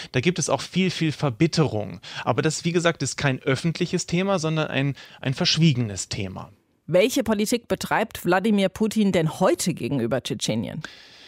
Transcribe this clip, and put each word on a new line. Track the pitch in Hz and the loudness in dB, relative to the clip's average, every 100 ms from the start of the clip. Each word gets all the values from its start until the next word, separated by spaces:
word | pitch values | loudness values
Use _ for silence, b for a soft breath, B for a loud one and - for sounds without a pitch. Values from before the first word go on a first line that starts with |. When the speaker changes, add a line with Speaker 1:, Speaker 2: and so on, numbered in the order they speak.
| B | B
Speaker 1:
Da | 131 | -2
gibt | 143 175 | 0 0
es | 139 | 0
auch | 143 | -2
viel, | - 180 185 | -2 0 0
viel | - 160 | 0 -2
Verbitterung. | - 147 113 160 - 139 107 104 87 B B | 0 -2 2 2 4 0 0 -6 -10 B B
Aber | 127 117 | -2 0
das, | 156 - | 0 0
wie | 170 | 0
gesagt, | 175 170 160 | 2 2 0
ist | 135 - | -4 0
kein | 143 127 | 0 0
öffentliches | - 131 170 - 175 175 - | 0 0 0 -2 -2 -2 -2
Thema, | 175 196 190 | -2 0 0
sondern | 156 156 156 | 0 0 0
ein, | 131 139 131 B B | 0 -2 -4 B B
ein | 131 | -4
verschwiegenes | 131 175 156 165 123 113 95 - | 0 0 4 4 4 0 -6 -6
Thema. | - 95 95 85 - _ _ - | -6 -6 -8 -14 -20 _ _ 0
Speaker 2:
Welche | 175 240 277 | 2 4 2
Politik | 226 208 214 240 - | 0 0 0 -2 -2
betreibt | 190 - 156 226 - | -4 0 0 -2 -2
Wladimir | 175 185 214 208 190 | 0 2 4 4 2
Putin | - 214 220 196 | 2 0 2 2
denn | 180 160 - | 4 2 2
heute | 196 339 185 | 2 2 0
gegenüber | 120 117 139 113 131 | -2 -2 0 0 -2
Tschetschenien? | - 120 - 110 71 151 B B B B | -4 -4 -2 -2 -4 -6 B B B B